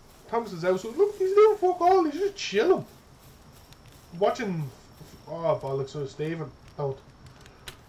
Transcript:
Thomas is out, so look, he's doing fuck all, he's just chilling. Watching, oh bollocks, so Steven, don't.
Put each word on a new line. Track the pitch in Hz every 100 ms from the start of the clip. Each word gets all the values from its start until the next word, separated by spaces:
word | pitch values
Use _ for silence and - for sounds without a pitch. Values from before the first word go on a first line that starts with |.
| - - -
Thomas | 226 214
is | 175
out, | 185 190
so | 226
look, | 269 415 -
he's | 381
doing | 403 427 415
fuck | 359 359
all, | 349 381
he's | 320 294
just | 392 -
chilling. | - 196 320 339 - - - - - - - - - - - - - 170
Watching, | 214 240 214 170 139 - - - - - -
oh | 165 165 143
bollocks, | 139 139 135
so | 151 135
Steven, | - 156 165 139 - - -
don't. | 143 131 - - - - - - - -